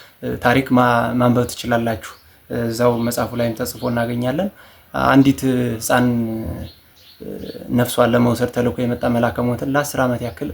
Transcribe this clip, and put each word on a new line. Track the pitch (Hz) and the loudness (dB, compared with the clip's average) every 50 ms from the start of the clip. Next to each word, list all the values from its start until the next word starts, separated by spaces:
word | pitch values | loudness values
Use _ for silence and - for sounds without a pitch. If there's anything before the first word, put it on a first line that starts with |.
| - - _ | -20 -20 _
እ፣ | _ - 123 123 - | _ -8 -8 -8 0
ታሪክ | - 123 120 135 135 - | 2 2 2 2 2 4
ማ-፣ | 127 123 123 123 120 117 120 117 117 | 4 4 4 4 4 2 2 0 0
ማንበብ | 123 123 123 120 123 120 | 2 2 4 4 2 0
ትችላላችሁ። | 120 - - - 120 120 117 117 117 113 - - - - - _ _ - _ _ - | -2 -4 -8 -2 0 0 0 0 -2 -4 -6 -8 -14 -18 -20 _ _ -20 _ _ -8
እዛው | 127 120 117 117 113 113 120 123 120 117 | -6 -4 -4 -4 -2 2 2 2 2 2
መጽሐፉ | 117 117 120 - 120 - 120 | 0 -2 -2 -2 -4 -4 -2
ላይም | 120 117 117 113 | -2 -2 -2 -2
ተጽፎ | - 127 123 - - - | -4 -6 -8 -6 -6 -4
እናገኛለን። | 123 120 117 117 117 120 120 123 127 131 156 190 202 - - - - - - _ _ - 139 131 | -2 -2 -2 -2 -2 -2 -2 -2 -2 -2 -2 -4 -4 -6 -10 -18 -20 -20 -20 _ _ -4 0 2
አንዲት | 131 135 135 135 139 135 - - 135 127 123 123 120 | 6 6 6 6 6 4 2 0 0 0 0 0 -2
ሕፃን፣ | 117 110 113 - 135 123 123 123 120 117 113 110 113 110 107 82 82 82 82 - - _ _ _ _ _ - - - - | -4 -4 -2 0 2 2 4 2 2 0 -2 -2 -4 -6 -6 -8 -8 -8 -10 -14 -16 _ _ _ _ _ -20 -20 -20 -16
እ፣ | - 50 50 50 - - - - - - | -14 -12 -12 -10 -12 -12 -12 -12 -8 -2
ነፍሷን | 127 120 120 - - - 123 117 | 0 0 0 0 2 2 4 4
ለመውሰድ | 117 120 120 120 117 113 120 - | 4 4 4 2 2 0 -2 -2
ተልኮ | - 123 120 120 117 | -2 0 -2 0 -2
የመጣ | - 127 120 120 120 - 127 | -2 -2 -2 -2 -2 -2 0
መልአከ | 120 117 120 117 117 - 120 | 0 2 0 0 0 -2 -2
ሞትን | 123 120 117 143 143 | -2 -2 -2 -4 -2
ለአስር | 135 143 147 143 - 135 | -2 -2 -2 -2 -2 0
ዓመት | 131 127 123 117 123 | 0 0 0 -2 -4
ያክል፣ | 117 - - 147 151 | -8 -8 -8 -8 -8